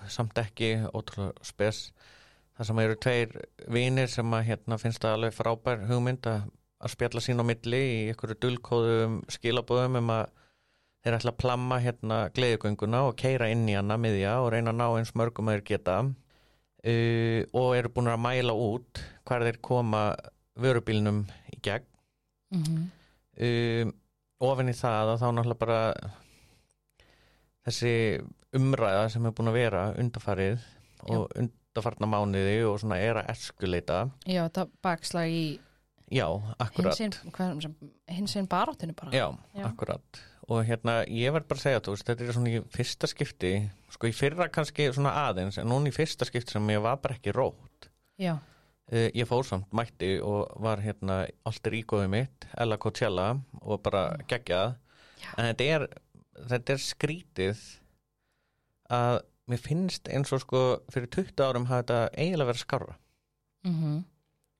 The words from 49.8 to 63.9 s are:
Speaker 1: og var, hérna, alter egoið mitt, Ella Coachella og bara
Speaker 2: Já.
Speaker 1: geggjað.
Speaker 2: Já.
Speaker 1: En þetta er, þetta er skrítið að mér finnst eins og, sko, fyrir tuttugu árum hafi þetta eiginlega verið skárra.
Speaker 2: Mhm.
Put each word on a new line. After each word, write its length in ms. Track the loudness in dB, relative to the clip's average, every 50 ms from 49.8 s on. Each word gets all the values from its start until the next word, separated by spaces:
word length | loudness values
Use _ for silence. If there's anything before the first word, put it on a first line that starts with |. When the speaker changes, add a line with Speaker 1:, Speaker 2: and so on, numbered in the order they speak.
| -4 -4 -4 -4 -2 0 0 0
Speaker 1:
og 300 | 0 0 0 0 -2 -4 -4 -4
var, 180 | -2 -2 -2 -2
hérna, 460 | -2 -4 -4 -4 -2 -2 0 0 -2 -4 -6 _ -8
alter 300 | -8 -6 -4 -4 -4 -4
egoið 360 | -4 -4 -2 0 0 2 2
mitt, 360 | 2 0 0 -2 -6 -14 -18 -10
Ella 260 | -4 -2 0 0 0 0
Coachella 540 | -2 -4 -2 0 0 0 2 2 0 0 -2 -4 -6 -10 -16 -12 -6
og 180 | -4 -4 -2
bara 240 | -2 0 0 2 0 0 -2 -6
Speaker 2:
Já. 80 | -6 -4
Speaker 1:
geggjað. 480 | -4 -4 -2 0 0 2 2 0 -2 -4 _ _ _ -20 -20 -20 -20 -20
Speaker 2:
Já. 140 | -18 -10 -4 0
Speaker 1:
En 100 | 0 0
þetta 160 | 2 2 2
er, 220 | 2 2 0 0 -4 -10 -14 _ _ -20 -20 -20 _ -20 -14 -6
þetta 300 | -2 -2 -2 0 0 -2 -2
er 60 | -2
skrítið 800 | -6 -6 -2 -2 -2 -2 -4 -10 _ -4 -2 0 0 0 -2 -8 -18 -20 -20 _ _ _ _ _ _ _ _ _ _ _ _ _ _ _ _ _ _ _ _ _ -2
að 340 | 0 2 2 2 2 0 -2 -4 _ _ _ -4
mér 120 | -4 -4
finnst 480 | -2 -2 0 0 0 0 -2 -4 -6 -4
eins 200 | -2 -2 0 0
og, 120 | 0 -2 -2
sko, 160 | 0 2 2 4 4 2 0 -2 -4
fyrir 180 | -6 -6 -6 -4
tuttugu 320 | -4 -4 -4 -2 0 0 2 2
árum 160 | 2 0 0
hafi 220 | 0 0 0 0 2
þetta 160 | 2 2 2 0
eiginlega 400 | 0 -2 -2 0 0 0 0 0
verið 100 | 0 -2
skárra. 340 | -4 -2 -2 -2 -2 -4 -14 -18 _ _ _ _ _ _ _ _ _ _ _ _ -4
Speaker 2:
Mhm. 400 | -2 -2 0 0 0